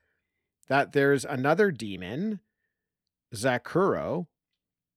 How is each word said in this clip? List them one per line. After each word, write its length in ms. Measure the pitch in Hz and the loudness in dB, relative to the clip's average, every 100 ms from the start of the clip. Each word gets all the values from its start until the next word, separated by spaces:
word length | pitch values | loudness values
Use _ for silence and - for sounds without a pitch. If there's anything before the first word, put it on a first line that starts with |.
| _ _ _ _ _ _ _ | _ _ _ _ _ _ _
that 260 | 135 135 | 0 2
there's 320 | 143 139 139 - | 2 4 2 0
another 460 | 123 139 165 202 | -2 0 4 2
demon, 680 | 135 107 92 92 127 214 208 _ _ _ _ _ _ _ _ _ 104 | 0 -8 -8 -8 -6 -6 -6 _ _ _ _ _ _ _ _ _ -4
Zakuro, 920 | 127 123 - 165 190 90 71 165 170 _ _ _ _ _ _ | -2 -2 -2 0 2 0 -2 -6 -8 _ _ _ _ _ _